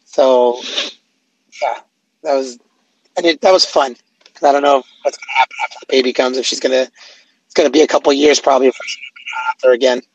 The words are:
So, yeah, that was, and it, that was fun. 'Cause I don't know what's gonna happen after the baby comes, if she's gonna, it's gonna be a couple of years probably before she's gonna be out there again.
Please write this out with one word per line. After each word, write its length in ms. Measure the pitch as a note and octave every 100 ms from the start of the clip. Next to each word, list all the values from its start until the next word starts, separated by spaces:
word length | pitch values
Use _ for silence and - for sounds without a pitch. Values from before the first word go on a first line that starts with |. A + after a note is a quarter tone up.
| _
So, 560 | - C3+ B2+ B2 B2 - - - - _ _ _ _ _ -
yeah, 180 | C#3 A2 _ _ _ _
that 100 | D3+
was, 240 | C#3 C3 A#2+ _ _ _ _ _ -
and 80 | F3
it, 160 | D3+
that 120 | G3
was 120 | F#3 -
fun. 300 | E3 C3+ A#2+ _ _ _
'Cause 100 | _ C#3+
I 20 |
don't 120 | C#3+
know 200 | C#3+ C#3 B2+ _
what's 140 | C#3 -
gonna 200 | - -
happen 180 | - -
after 140 | - -
the 60 | -
baby 240 | C3+ B2+
comes, 240 | B2 B2+ C3
if 80 | A#2
she's 140 | -
gonna, 300 | C3 C3 C3 _ - - _ _ _
it's 80 |
gonna 160 | - D3
be 120 | C#3+
a 60 | D3+
couple 240 | D3 D3+
of 60 | C#3
years 220 | D3 C#3
probably 280 | - C3+ C3
before 180 | - -
she's 120 | -
gonna 180 | - -
be 340 | - - -
out 120 | -
there 100 | B2+
again. 300 | A#2+ B2+ B2 -